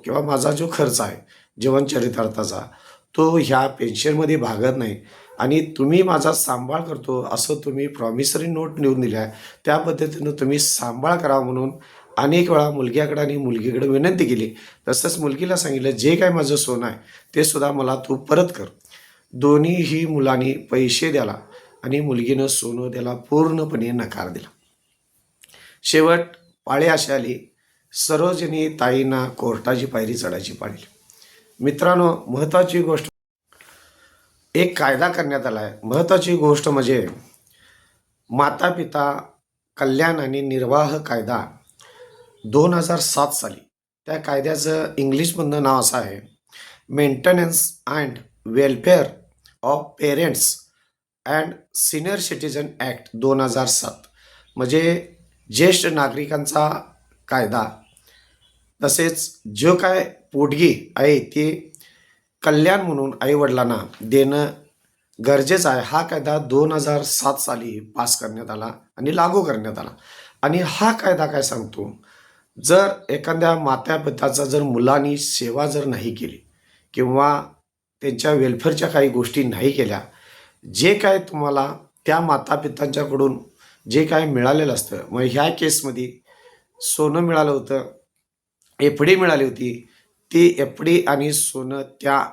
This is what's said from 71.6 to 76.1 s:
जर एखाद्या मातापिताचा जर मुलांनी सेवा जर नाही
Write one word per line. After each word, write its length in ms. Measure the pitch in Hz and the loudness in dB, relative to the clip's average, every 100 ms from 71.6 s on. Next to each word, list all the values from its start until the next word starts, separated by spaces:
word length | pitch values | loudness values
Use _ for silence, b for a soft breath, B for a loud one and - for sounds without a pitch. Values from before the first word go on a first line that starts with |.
| 107 - 98 - b b b b b - | -8 -12 -12 -14 b b b b b -6
जर 240 | 131 185 196 190 - | 4 4 4 -2 -6
एखाद्या 500 | 147 160 165 165 160 | -6 -4 0 2 2
मातापिताचा 840 | 143 131 - 156 147 123 139 139 | 0 -2 -2 -2 -2 -2 -2 0
जर 180 | 139 147 | 0 0
मुलांनी 560 | 143 117 127 143 143 143 | 0 2 4 4 2 -2
सेवा 480 | - - 120 127 147 | -4 -4 -4 -2 -2
जर 180 | 147 | -2
नाही 300 | 139 113 113 | -4 -4 -6